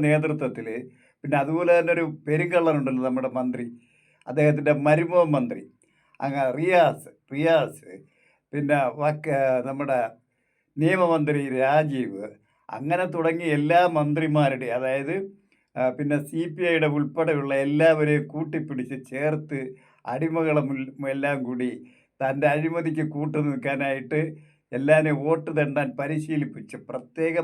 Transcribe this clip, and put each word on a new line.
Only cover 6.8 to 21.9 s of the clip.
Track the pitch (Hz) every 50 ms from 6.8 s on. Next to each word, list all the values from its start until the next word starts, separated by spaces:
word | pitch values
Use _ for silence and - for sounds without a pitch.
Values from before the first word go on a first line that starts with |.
| 165 139 120 - - - - _ _ - 131
റിയാസ്, | 143 156 165 165 156 135 110 - - - - - - - _ _ _ _ _ _ _ _ _ -
പിന്നെ | 147 143 143 147 143 135 123 - 147 143
വക്ക-, | 151 151 151 151 156 143 139 135 131 127 127 123 135
നമ്മുടെ | 135 139 143 139 135 123 117 110 - _ _ _ _ _ _ _ _ _ _ _ - 143 151
നിയമമന്ത്രി | 165 185 185 180 170 165 160 151 147 147 147 139 135 127 127 131
രാജീവ്, | 135 143 156 156 151 139 131 123 110 98 98 104 107 104 _ _ _ _ _ _ - -
അങ്ങനെ | 110 131 151 170 180 185 175 151
തുടങ്ങി | 170 160 165 165 170 175 165 151 143
എല്ലാ | 147 151 165 175 180 175 165 156
മന്ത്രിമാരുടെയും, | 147 147 147 160 160 156 147 151 147 139 135 123 - 117 117 127
അതായത്, | 131 131 131 139 139 143 170 196 196 196 - - _ _ _ _ _ _ -
ആ, | - 127 127 127 -
പിന്നെ | 147 143 147 147 147 147
സി | - 160 170 175 151
പി | 147 180 175
ഐയുടെ | 165 160 156 147 143
ഉൾപ്പെടെയുള്ള | 147 147 - - 165 160 165 156 143 139 139 139 135 139
എല്ലാവരെയും | 143 147 151 160 165 160 151 151 147 151 147 147 - -
കൂട്ടിപ്പിടിച്ച് | 151 160 151 160 160 156 151 143 127 123 120 139 127 127 -
ചേർത്ത് | 131 135 143 151 156 151 151 151 147 135 131 131 131 - _ _ _ _ - 110 120
അടിമകളെ | 135 160 165 160 165 160 160 151 151 131 135
മുൽ-, | 139 131 131 131 - - 139 139 135
എല്ലാം | 139 139 143 143 135 127 120
കൂടി | 127 120 127 123 113 123 - -